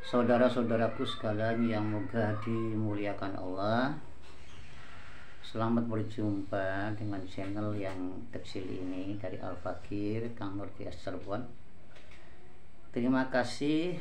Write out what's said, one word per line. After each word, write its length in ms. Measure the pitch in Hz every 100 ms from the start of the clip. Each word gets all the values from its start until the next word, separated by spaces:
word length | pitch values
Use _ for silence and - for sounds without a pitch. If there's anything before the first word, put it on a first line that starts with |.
| -
Saudara-saudaraku 960 | 123 117 120 123 123 113 113 113 -
sekalian 640 | 127 - 113 104 110 117 117
yang 160 | 107
moga 480 | 104 107 101 117 104 107 113
dimuliakan 960 | 113 113 107 107 101 101 98 98 98
Allah, 560 | 92 92 104 113 131 151 - - - - - - - - - - - - - -
selamat 400 | - 113 113 117
berjumpa 1120 | 117 110 104 - 107 98 98 104 95 95 101 107
dengan 240 | 107 101 95
channel 480 | 101 95 101 107 104
yang 400 | 95 92 92 92 -
kecil 320 | 95 - 104
ini 560 | 92 98 92 92 95 104
dari 160 | 95 78
Al 160 | 98 92
Fakir, 720 | 90 87 - 104 104 110 117
Kang 240 | 117 101 98
Nur 160 | 98 -
Tias 160 | 104 -
Cirebon. 400 | - 90 95 104 131 - - - - - - - - - - - - - - -
Terima 320 | 120 131 131
kasih 720 | 131 113 - 143 156 175 160